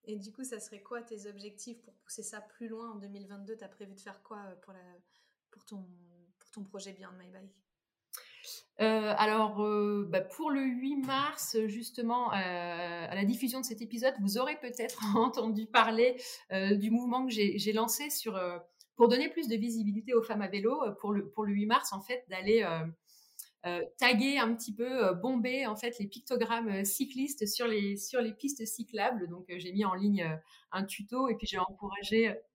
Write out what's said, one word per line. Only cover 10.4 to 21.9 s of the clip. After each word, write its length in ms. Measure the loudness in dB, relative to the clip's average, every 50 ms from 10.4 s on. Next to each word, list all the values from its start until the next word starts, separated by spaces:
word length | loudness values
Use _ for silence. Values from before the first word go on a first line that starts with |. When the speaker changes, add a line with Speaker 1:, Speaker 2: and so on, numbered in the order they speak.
| -2 0
Speaker 2:
le 140 | 0 2 2
huit 340 | 0 0 -2 -2 -2 -2
mars, 580 | -2 0 0 0 0 0 0 -2 -4 -6 -2 0 0 0
justement, 640 | 0 -2 -4 -8 -8 -6 -4 -2 0 0 2 2 0
euh, 40 | 0
à 800 | 0 0 0 -2 -2 -4 -4 -4 -4 -4 -4 -4 -6 -6 -4 0
la 120 | 2 2
diffusion 340 | 2 2 2 0 -2 -2 -2
de 60 | -6
cet 160 | -6 -6 -8
épisode, 340 | -8 -8 -4 2 2 2 2 2
vous 180 | 0 0 2 2
aurez 200 | 0 0 -2 -4
peut-être 400 | -6 -10 -6 -4 -4 -4 -4 -4
<laughs> 160 | -2 2 4
entendu 520 | 4 4 4 4 0 0 0 0 -2 -2
parler, 520 | 4 6 6 6 6 6 6 6 6 4 2 -6 -12 -12 -14 -8 _
euh, 240 | 0 2 4 4 4
du 140 | 4 4 4
mouvement 360 | 2 4 2 2 0 2 0
que 60 | 0
j'ai, 280 | 2 2 2 2 2 2
j'ai 140 | 0 2 2
lancé 360 | 2 2 2 0 -2 -2 -4
sur, 260 | -4 -4 -4 -4 -4
euh, 220 | -2 -2 -2 -4 -6 -10 _ _ _ -20 _ _
pour 120 | 8 8
donner 220 | 8 8 4 2 0
plus 180 | -2 -2 -2
de 80 | 0 0
visibilité 600 | 0 0 -2 0 0 0 0 0 -2 -2 2 2
aux 80 | 2 2
femmes 180 | 2 -2 -2
à 60 | -2
vélo, 360 | -2 -2 2 2 2 2 2 0
euh, 80 | -2
pour 200 | -4 -4 -2 0
le, 180 | 0 0 -2 -2
pour 140 | -4 -2 -2
le 100 | 0 2
huit 140 | 2 2
mars, 260 | 4 2 2 2 0